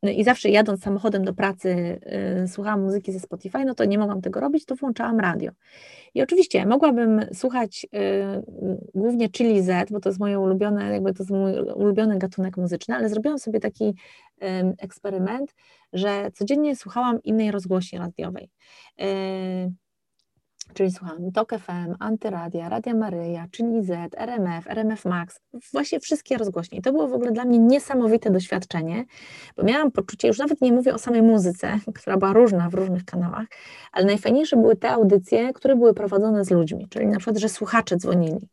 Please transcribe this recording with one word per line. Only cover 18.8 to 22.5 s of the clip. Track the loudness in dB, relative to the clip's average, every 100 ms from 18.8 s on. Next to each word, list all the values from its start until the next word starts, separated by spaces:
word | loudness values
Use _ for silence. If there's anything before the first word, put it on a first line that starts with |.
| -20 _
Y, | -6 -4 -4 -6 -6 -6 -6 -8 _ _ _ _ _ _ _ _ -20
czyli | -2 -2
słuchałam | -2 -10 -10 -6
Tok | -4 -4
F | -4 -8
M, | -8 -8 -8
Antyradia, | -4 -4 -4 -6 -6